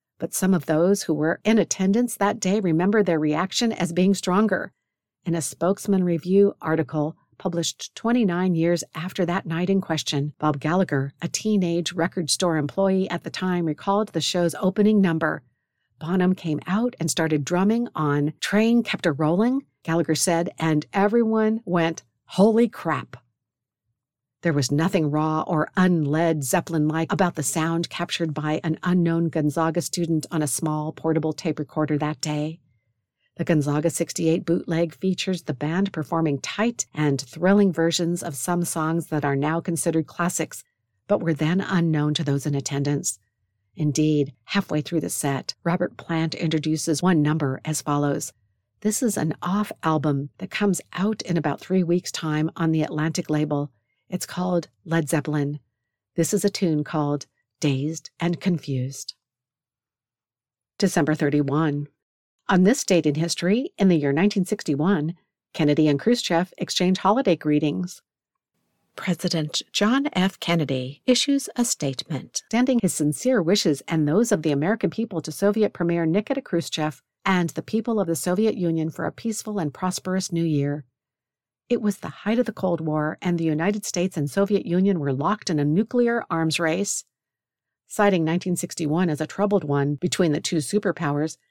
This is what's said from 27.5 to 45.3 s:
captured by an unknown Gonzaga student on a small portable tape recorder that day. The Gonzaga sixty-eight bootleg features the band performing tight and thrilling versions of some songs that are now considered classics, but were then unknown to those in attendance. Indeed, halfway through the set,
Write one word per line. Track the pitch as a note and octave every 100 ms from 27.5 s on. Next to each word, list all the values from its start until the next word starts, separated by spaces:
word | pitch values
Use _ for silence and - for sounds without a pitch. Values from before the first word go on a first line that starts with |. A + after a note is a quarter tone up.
| E3 D#3+ E3 E3+
captured | - F3 - E3
by | D3+ D3+ D#3
an | E3 D#3+
unknown | F3+ F3+ E3 E3 E3
Gonzaga | E3 D3 E3+ E3 D#3+
student | - - E3+ D#3+ -
on | D#3+
a | D3+
small | - D#3+ D3+ D3+
portable | - E3 D#3+ D#3+
tape | D#3 E3+ D#3
recorder | D3+ - D3+ D3+
that | D3+ D3+
day. | D#3 D3+ D3+ E3 _ _ _ _ _ _ _ -
The |
Gonzaga | B2+ D#3+ C#3+ D3 D#3+
sixty-eight | - E3 - E3 E3+ F3+
bootleg | E3 - E3 E3+
features | - F#3+ F3+ - F3+
the | -
band | C#3 D3 E3+ G3
performing | E3 D3+ E3 D#3+ C#3
tight | - - A#3 A#3 -
and | - D3+ C3+
thrilling | - D#3 F3+ G3+ G3+
versions | E3+ E3 D#3+ E3+ F3
of | -
some | C#3 - F3
songs | F3 E3+ D#3 E3+ D#3+
that | D#3 C#3+
are | C#3
now | D3 E3
considered | E3+ E3 E3+ D#3+ D#3
classics, | - F3 - D#3+ - - _ _ _ -
but | G#3
were | E3+
then | D3+ D#3 F#3
unknown | - F#3 E3 D3+ D3+
to | D3
those | C#3+ C#3 D3+
in |
attendance. | C#3+ C3 C#3 C#3+ D3 - - _ _ _ _ _ -
Indeed, | D3+ D3+ D#3 D3 C#3+ -
halfway | - G3+ - D#3+
through | - E3
the | F3
set, | - C#3+